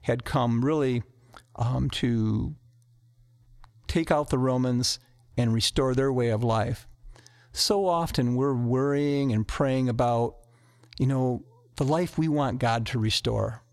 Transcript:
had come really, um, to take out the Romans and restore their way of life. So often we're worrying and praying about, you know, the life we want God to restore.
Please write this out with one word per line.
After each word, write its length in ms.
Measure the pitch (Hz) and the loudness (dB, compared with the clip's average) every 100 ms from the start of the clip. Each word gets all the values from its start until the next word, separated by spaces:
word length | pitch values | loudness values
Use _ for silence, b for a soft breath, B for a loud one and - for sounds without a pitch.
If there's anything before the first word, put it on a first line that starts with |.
had 220 | - 123 | -2 -2
come 400 | - 147 120 117 | 0 0 2 2
really, 380 | 131 156 135 123 - - B B B - | 2 2 2 0 -4 -16 B B B -6
um, 340 | 117 131 135 | -2 0 -2
to 640 | - 123 117 110 107 - 151 - _ _ _ _ _ - _ _ - - - - | -2 0 2 0 0 -4 -8 -18 _ _ _ _ _ -20 _ _ -20 -20 -20 -4
take 240 | 170 165 | -2 2
out 180 | 151 151 | 0 2
the 80 | 135 | 0
Romans 640 | 131 127 127 123 123 - b b b - | 0 0 0 0 -2 -4 b b b -2
and 180 | 120 | 0
restore 420 | 113 - - 135 127 | 2 0 0 2 2
their 180 | 135 | 2
way 160 | 123 120 | 2 0
of 140 | 107 | 0
life. 440 | 120 110 104 120 - - - B B B B - | 0 0 0 -4 -10 -20 -20 B B B B -4
So 300 | - 202 190 | 0 2 2
often 480 | 170 165 - 120 123 | 0 0 0 0 2
we're 200 | 139 127 | 0 0
worrying 760 | 120 127 139 143 143 143 139 | 0 0 2 0 0 0 0
and 160 | 110 107 | 0 -2
praying 400 | - 139 131 127 | -2 0 2 0
about, 500 | 120 123 117 117 - - B B B B - | 0 0 2 -2 -6 -20 B B B B -4
you 80 | 131 | 0
know, 400 | 135 127 120 - - _ - | 0 0 -2 -8 -20 _ -4
the 80 | |
life 340 | 135 160 175 - | 0 0 0 0
we 100 | 160 | 0
want 300 | 147 139 123 | 0 0 0
God 300 | 123 117 113 | 0 0 -2
to 120 | 123 | -2
restore. 600 | 110 - - 113 104 113 _ | 0 0 -2 -2 -4 -6 _